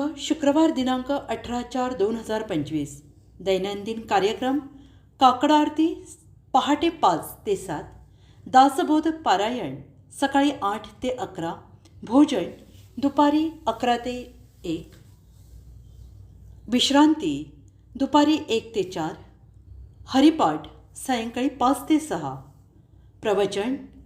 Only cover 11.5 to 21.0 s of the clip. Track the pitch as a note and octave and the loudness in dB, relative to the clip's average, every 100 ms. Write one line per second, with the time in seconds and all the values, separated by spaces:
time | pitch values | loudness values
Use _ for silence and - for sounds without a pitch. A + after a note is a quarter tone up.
11.5 | F#3 - - - - - B3 D4 A3+ E3+ | -8 -14 -20 -20 -18 0 4 4 4 -4
12.5 | - - - - - C#4 C#4 D4 D4+ D#4+ | -10 -20 -20 -20 -4 -2 2 2 4 0
13.5 | - - A3 B3 A#3+ A#3+ B3 A#3+ - - | -4 -6 -2 0 -2 -4 -10 -12 -18 -20
14.5 | _ F#3 D#3+ - - - - _ - - | _ -8 -8 -10 -20 -20 -20 _ -20 -20
15.5 | - - - - - - - - - - | -20 -20 -20 -20 -20 -20 -20 -20 -20 -20
16.5 | - - A#3+ - C#4 D4+ D#4 E3+ C#3 D3+ | -20 -2 0 2 4 4 4 -2 -6 -8
17.5 | - - - - - C4 D4 D4 D4+ D4+ | -18 -20 -20 -16 -6 0 4 4 2 0
18.5 | A3+ A3+ A3 F3+ - D#3+ G3 - - - | -4 -4 -6 -6 -4 -8 -8 -18 -20 -20
19.5 | - - - - - - C4 D4 D#4+ F3+ | -20 -20 -20 -20 -20 -2 4 6 6 2
20.5 | D3+ - - - - | 0 -8 -20 -20 -14